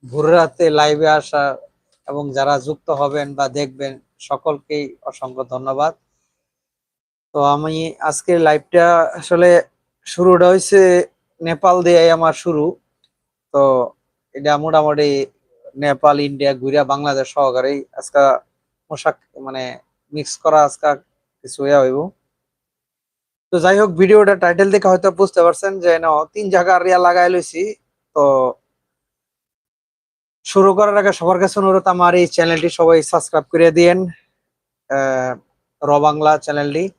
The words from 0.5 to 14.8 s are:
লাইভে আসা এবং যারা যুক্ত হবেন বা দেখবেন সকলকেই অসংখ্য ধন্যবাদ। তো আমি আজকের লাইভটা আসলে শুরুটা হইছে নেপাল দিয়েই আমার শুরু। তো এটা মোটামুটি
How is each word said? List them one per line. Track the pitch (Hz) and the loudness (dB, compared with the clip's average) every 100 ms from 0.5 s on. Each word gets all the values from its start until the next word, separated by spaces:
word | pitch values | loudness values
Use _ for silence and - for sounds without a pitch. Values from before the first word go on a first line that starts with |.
| _ 170 | _ 0
লাইভে | 151 151 151 156 | 2 0 0 0
আসা | 151 - 147 143 131 - _ _ _ - | 0 -2 -4 -4 -6 -16 _ _ _ -12
এবং | 143 143 | -10 -8
যারা | 131 135 143 | -4 -2 -2
যুক্ত | 131 156 - | -4 -12 -8
হবেন | 143 143 147 143 | -4 -4 -4 -8
বা | 139 135 | -6 -6
দেখবেন | 131 143 131 139 127 _ _ | -4 -8 -8 -12 -14 _ _
সকলকেই | - 139 160 147 _ 151 143 - | -10 -6 -6 -6 _ -8 -8 -12
অসংখ্য | - - 131 127 | -16 -14 -16 -12
ধন্যবাদ। | 123 127 131 135 151 165 _ _ _ _ _ _ _ _ _ _ _ _ _ | -10 -10 -8 -4 -4 -6 _ _ _ _ _ _ _ _ _ _ _ _ _
তো | 147 | -2
আমি | 143 143 156 160 160 - | 0 0 -4 -6 -8 -6
আজকের | 151 151 - 170 | -8 -6 -2 0
লাইভটা | 160 151 _ 175 170 170 165 | 2 0 _ 2 4 4 0
আসলে | 175 147 170 175 175 - _ _ _ - | -4 -4 2 4 4 2 _ _ _ -16
শুরুটা | - 180 180 180 | -2 2 4 4
হইছে | 190 185 202 190 180 - _ _ _ | 2 2 4 4 2 0 _ _ _
নেপাল | 165 160 190 180 | -8 -2 0 2
দিয়েই | 175 175 165 | 4 4 4
আমার | 165 165 | 4 0
শুরু। | 156 175 156 156 - _ _ _ _ _ _ _ | -2 -6 -4 -4 -6 _ _ _ _ _ _ _
তো | 143 139 131 123 _ _ _ _ | 0 2 0 -4 _ _ _ _
এটা | 135 143 147 | -8 -2 -2
মোটামুটি | 156 156 | 0 0